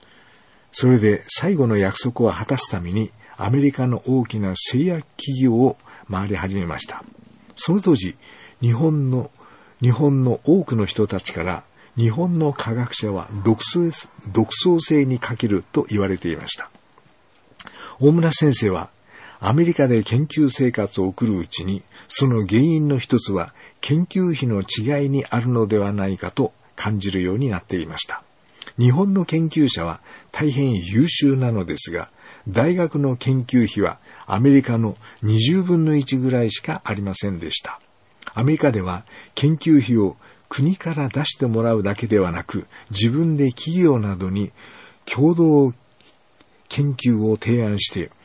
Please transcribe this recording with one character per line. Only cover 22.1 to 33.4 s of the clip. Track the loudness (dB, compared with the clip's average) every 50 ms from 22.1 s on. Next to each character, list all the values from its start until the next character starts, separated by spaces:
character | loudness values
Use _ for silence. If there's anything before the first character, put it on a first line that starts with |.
| -2 0 0
の | 2 2 0 0
原 | 2 2 4
因 | 4 4 2 2 2
の | 0 0 -2
一 | 0 0 0 0
つ | 0 0 -4
は | -4 -4 -6 -12 -20 -20 -20 _ _
研 | -4 0 0 0 0
究 | 0 0 0 0 0 0
費 | -2 -2
の | -2 -2 -2
違 | -2 -2 -4 -2 -2 -2 0 0 0
い | 0
に | 0 -2 -2
あ | -2 -4 -2
る | 0 0
の | 0 0 2
で | 2 0
は | 0 0 0 -2
な | -2 -4
い | -4 -4
か | -6 -8 -6
と | -2 -2 -2 -2 -4 _ _ _ _
感 | -8 -6 -4 -4 -4
じ | -2 -2
る | -2 -2 0
よ | 0 0
う |
に | 0 -2 -2
な | -2 -4
っ | -6
て | -6 -6 -6
い | -6
ま | -6 -8
し | -10 -10
た。 | -10 -12 -14 -14 _ _ _ _ _ _ -20 -20 -8 -2
日 | 2 4 4
本 | 4 4 2 2 2
の | 0 0
研 | 0 0 0 0 0
究 | 2 2 2 2
者 | 0 -2 -4
は | -6 -8 -10 _ -20 -20 -20 -20 _
大 | -6 -2 -2 0
変 | 0 0 0 0 0
優 | 0 -2 0 2 2 2
秀 | 2 2 2 2 2 2
な | 2 0 0
の | 0 -2 -2
で | -4 -6
す | -8 -8 -8
が、 | -8 -8 -8 -10 _ _ -20 -20 -20 -16 -12
大 | -4 0 2 2 2 2
学 | 2 0 0 0 0
の | 0 0 -2
研 | -2 0 0 0 0